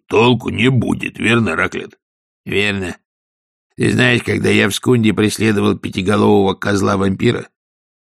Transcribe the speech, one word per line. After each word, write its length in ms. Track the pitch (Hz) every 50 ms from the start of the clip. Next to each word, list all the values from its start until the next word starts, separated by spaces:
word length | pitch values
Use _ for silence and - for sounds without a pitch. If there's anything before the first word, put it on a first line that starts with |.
| _ -
толку 420 | 101 104 113 123 127 107 - -
не 180 | - 95 110 131
будет, 500 | 135 120 - - 50 - - - - -
верно, 380 | - 110 117 120 113 92 80
Раклет?" 420 | 85 92 92 - - - - - _ _ _ _ _ _ _ _ _ -
Верно. 540 | - - 95 101 104 202 98 95 175 - - _ _ _ _ _ _ _ _ _ _ _ _ _ _ _
Ты 140 | - - 110 104
знаешь, 300 | 110 120 123 120 110 -
когда 280 | - 104 110 - 101
я 180 | 101 104 107 104
в 60 | 95
Скунде 400 | - - 120 127 120 110 107 98
преследовал 640 | 104 107 104 - - 104 110 107 101 104 104 98 -
пятиголового 760 | - 92 - - 92 95 104 104 107 107 104 101 98 95 92
козла-вампира, 920 | - - 104 101 101 101 104 101 98 95 98 95 - 110 120 117 95 - - _ _ _ _ _ _ _ _ _ _